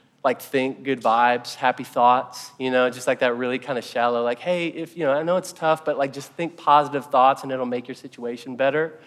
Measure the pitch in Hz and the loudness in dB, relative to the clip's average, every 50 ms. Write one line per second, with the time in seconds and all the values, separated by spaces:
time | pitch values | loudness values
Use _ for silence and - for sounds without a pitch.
0 | _ _ _ _ - 139 123 - - - - 135 131 135 131 135 135 131 135 123 | _ _ _ _ -2 -2 -2 -2 -4 -4 -2 -2 -2 -2 -4 -6 -6 -4 -4 -2
1 | 113 117 110 117 120 123 123 120 123 - - - - 127 123 - 123 - - 131 | 0 2 2 4 4 4 2 0 -2 -8 -8 -2 0 0 0 -2 -6 -6 0 2
2 | 123 123 123 131 131 - - - - - - - 131 131 127 127 127 127 117 127 | 4 6 4 4 2 -4 -10 -16 -18 -18 -12 -6 -4 0 2 2 2 2 0 -2
3 | - - 127 123 135 127 120 120 127 123 123 - - - 135 120 110 - - 123 | -2 -2 0 2 0 0 0 0 -2 -4 -4 -4 -4 -6 -6 -6 -6 -6 -2 0
4 | 117 120 120 120 120 120 123 120 - 175 180 175 170 165 - 151 165 156 - 175 | 0 0 2 0 0 -2 -2 -4 -4 -4 -2 -2 -4 -4 -6 -8 -10 -12 -8 -4
5 | 165 139 135 147 156 170 180 185 185 - - - - 160 156 151 - 151 147 123 | 0 0 0 0 0 0 -2 -2 -2 -6 -8 -2 0 0 0 0 0 -2 -2 0
6 | 139 139 123 139 139 - - - 170 160 - - - 147 143 147 147 139 139 139 | -2 -2 -4 -8 -14 -12 -10 -8 -8 -8 -8 -2 2 6 6 6 6 4 -2 -6
7 | 123 - - 135 127 131 139 135 - 135 131 131 127 123 123 123 123 - 127 - | -4 0 4 6 6 6 4 2 -2 -6 -6 -4 -4 -4 -4 -6 -8 -10 -14 -16
8 | - 135 - - 120 117 120 123 - 135 127 120 131 135 135 151 160 165 156 - | -16 -18 -16 -12 -10 -10 -10 -10 -12 -10 -4 0 0 0 2 0 -2 -4 -6 -12
9 | - | -20